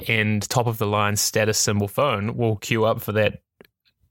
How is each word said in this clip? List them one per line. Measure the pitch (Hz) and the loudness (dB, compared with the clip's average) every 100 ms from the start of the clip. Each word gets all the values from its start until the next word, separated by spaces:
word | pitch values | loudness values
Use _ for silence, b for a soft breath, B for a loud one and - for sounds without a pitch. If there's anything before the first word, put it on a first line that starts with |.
| - | -2
end, | 117 107 107 101 | 0 2 0 0
top | - 120 | 0 0
of | 113 | 0
the | 104 | 0
line | 104 104 104 | 0 0 0
status | - - 107 107 | 0 0 0 2
symbol | - 104 101 | 0 0 0
phone | - 143 110 104 120 | 0 0 0 -4 -2
will | 117 104 | -2 -2
queue | - 113 | -2 0
up | 110 113 | 2 0
for | - | -2
that | 104 104 - _ - - _ _ _ _ | 0 0 -2 _ -20 -20 _ _ _ _